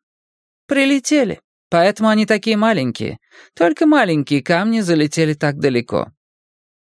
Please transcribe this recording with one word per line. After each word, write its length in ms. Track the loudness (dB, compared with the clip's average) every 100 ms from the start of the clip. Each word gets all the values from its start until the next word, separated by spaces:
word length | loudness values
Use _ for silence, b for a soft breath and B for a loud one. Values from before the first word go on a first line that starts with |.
| _ _ _ _ _ _ -6
"Прилетели. 760 | -2 0 0 0 0 0 -4 _ _ _
Поэтому 380 | 2 2 2 0
они 180 | 2 0
такие 300 | 0 0 0
маленькие. 640 | 0 0 -2 -4 -8 -10 b b b
Только 320 | -2 0 2 2
маленькие 560 | 4 2 -2 0 -2
камни 380 | 0 0 0 -2
залетели 540 | 0 0 0 0 -2
так 240 | 0 -4 -2
далеко". 540 | 0 0 -2 -6 -6 _ _ _ _ _ _ _ _